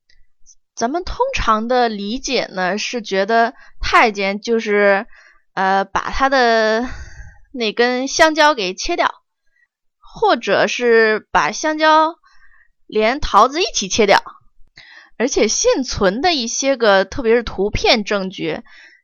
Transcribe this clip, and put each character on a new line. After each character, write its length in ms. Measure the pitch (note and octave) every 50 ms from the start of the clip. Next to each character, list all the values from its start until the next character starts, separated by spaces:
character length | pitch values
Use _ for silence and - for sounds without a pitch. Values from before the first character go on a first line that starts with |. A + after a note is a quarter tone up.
| _ _ _ - - _ _ _ - - - _ _ _ _
咱 160 | - A3+ A#3
们 140 | D4 F4+ F#4
通 120 | - - - B4 C5+ C5
常 340 | - - - A3 G#3+ A3+ A#3+
的 200 | B3+ B3 A#3+ A#3
理 300 | G#3+ G3+ G3+ G3+ A3+ C4+
解 280 | - - C4 G#3 -
呢， 320 | - - F#3 F#3 F3+ F#3+ G#3
是 240 | - - - B3 G#3+
觉 240 | - G3 F#3+ G3
得 280 | G3 A3+ A3+ A#3 A3+ - - - - - -
太 300 | - - - F4 C#4+ A#3
监 300 | G3+ G3+ G3 G3 G3 G#3
就 180 | - A#3 A#3 A3+
是， 480 | A3+ G#3+ G#3 G#3 G3+ G3+ G3 G3 A#3 - - - - _ _ _ _ _ -
呃， 320 | F#3 F#3+ F#3+ F#3+ G3 G3
把 260 | F#3+ - - - -
他 180 | - - C4+ C4+
的 580 | C#4 C4+ B3 A#3 A3+ A3+ A3 G#3+ A3 A3 B3+ B3+ - - - - - - - - - _ - _ -
那 200 | B3+ A#3 G#3+ G3+
根 360 | - A#3+ B3 B3+ B3 C4 C4+
香 260 | - - D#4+ D#4+ D#4
蕉 200 | D#4+ D4 D4 D#4
给 200 | B3 G3 F3+ F#3
切 220 | - - - F4
掉， 160 | E4+ D#4 - - _ _ _ _ _ _ _ _ _ _ _ _ _ _ _ _ _
或 380 | _ - - - A4+ G4+ E4
者 300 | A#3+ - G#3 F#3+ B2+ D#3+
是 640 | G#3+ - - A#3+ A#3+ A3+ A3+ A3 A3 G#3+ G3+ - _
把 220 | - F3+ D3+ - G#3+
香 260 | - - D#4 D#4 D#4
蕉 380 | D#4 D#4 D#4 D#4 D#4 D#4+ E4+ _ _ _ _ - - - - _ _ _ _ _ _
连 340 | - - G#3+ G#3+ A3 C4 D4+
桃 260 | - - - G3 A3
子 140 | C4 C#4 E4
一 60 | G4 - -
起 140 | - G3+ F#3
切 180 | - - G#3+
掉。 140 | G3 F3+ - - - - - _ _ _ - - - _ - - - - - - _ _ -
而 100 | G#3+ C#4
且 180 | - - A#3
现 380 | A3 - - - B4 B4 D#4 B3+
存 380 | - - - G#3 F#3 F#3+ B3 D4
的 100 | F4+ E4+
一 140 | C#4 A3+
些 320 | A#3 - - C#4 C4+ C#4 A#3
个， 260 | A#3 G#3+ G3 F#3+ F#3+
特 180 | F#3+ - - A#3+
别 120 | A3 A3+
是 80 | B3 A#3
图 260 | - - - F#3+ G#3+
片 340 | - - - G4+ C#4+ A3+ G3+
证 280 | - G#3+ G3+ F#3+ F#3+
据， 320 | F#3+ - D#3+ D#3+ D#3 - - - - - - - _ _